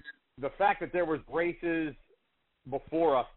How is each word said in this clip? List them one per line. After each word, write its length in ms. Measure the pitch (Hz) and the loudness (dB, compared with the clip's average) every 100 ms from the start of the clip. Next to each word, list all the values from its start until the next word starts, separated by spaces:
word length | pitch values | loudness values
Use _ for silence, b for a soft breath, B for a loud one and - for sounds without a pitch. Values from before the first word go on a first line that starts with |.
| - - _ - | -16 -20 _ -8
the 120 | 135 - | -8 0
fact 240 | 196 202 | 0 2
that 120 | 160 | -2
there 100 | 175 | -2
was 160 | 170 151 - | 0 -2 -4
races 640 | 151 175 165 170 165 156 131 _ _ _ _ _ _ - | -2 -2 -2 -4 -2 -4 -8 _ _ _ _ _ _ -8
before 480 | 131 - 160 165 135 | -8 -4 2 4 4
us 100 | 113 | 0